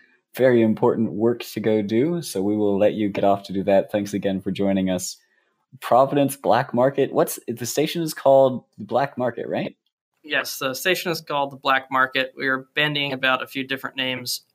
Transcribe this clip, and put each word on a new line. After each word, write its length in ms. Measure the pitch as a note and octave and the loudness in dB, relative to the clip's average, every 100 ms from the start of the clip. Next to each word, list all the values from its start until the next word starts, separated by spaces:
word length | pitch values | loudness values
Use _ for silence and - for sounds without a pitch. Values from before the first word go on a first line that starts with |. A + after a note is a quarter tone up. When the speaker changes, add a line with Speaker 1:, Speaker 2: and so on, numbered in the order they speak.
| _ _ _ - | _ _ _ 0
Speaker 1:
very 240 | B2+ A#2+ | 4 6
important 520 | A2+ G#2 A#2+ E2+ A2 | 4 2 2 2 -2
work 300 | G2 A#2 A#2+ | 0 0 -2
to 180 | - A2+ | -6 -4
go 200 | A2 A2 | 0 0
do, 400 | G2+ A2+ D#3 F3 | 0 0 0 -2
so 220 | D3 G2 | -6 -4
we 120 | G2 | -2
will 240 | G#2+ G#2 G2 | 0 0 2
let 140 | G2 | 2
you 160 | E2+ G#2 | 2 -2
get 160 | G2 | 0
off 200 | G2 G2 | 0 0
to 100 | - | -2
do 80 | F#2+ | -4
that. 280 | F#2+ G2 F#2+ | 2 2 2
Thanks 220 | G#2+ G2 | -2 -4
again 300 | G2+ G2 F#2+ | -4 -2 -4
for 80 | G2 | -4
joining 400 | F#2 G2 G2 F#2 | -2 0 0 0
us. 260 | F#2 - - _ _ _ _ _ C3+ | -2 -4 -12 _ _ _ _ _ -16
Providence 560 | - A#2+ C3+ C#3+ C3+ - | 2 4 6 4 0 0
Black 380 | F#2 A2+ C3 | 2 2 2
Market. 380 | A#2 C3 C#3 C3+ | 2 2 2 0
What's, 260 | B2 F3 - - | 2 0 -2 -10
the 160 | A#2 | -8
station 380 | A#2 - D#3 F3 | -4 -2 -2 -2
is 100 | D#3+ | -6
called 520 | - C#3 C3+ C3+ B2 - - | 0 4 6 6 2 -8 -16
the 80 | |
Black 320 | G#2+ A#2 C#3 - | -4 -2 -2 -2
Market, 320 | B2 - B1+ | -4 -4 -4
right? 260 | G2+ F3 - _ _ _ _ | -4 -6 -10 _ _ _ _
Speaker 2:
Yes, 360 | D3+ C#3+ - - | -6 -4 -4 -6
the 160 | C3+ | -6
station 360 | C3 F#3+ F3 F#3 | -4 -2 -2 -2
is 120 | D#3+ | -6
called 300 | - C#3+ C#3 | -4 -4 -4
the 40 | C#3+ | -4
Black 340 | C#3 C3 - | 0 0 0
Market. 440 | C3 C3 C3+ C3 - | 0 0 0 -4 -4
We 120 | C#3 | -2
were 200 | C3 C3 | -2 -4
bandying 400 | - D3 D3 C#3+ | -2 0 -2 -4
about 280 | C3 C3 B2+ | -2 0 0
a 40 | B2 | -2
few 200 | C3+ C3 | -8 -6
different 300 | C3+ B2+ C3+ | -6 -6 -6
names. 460 | C3 B2+ B2 - - | -6 -6 -6 -10 -8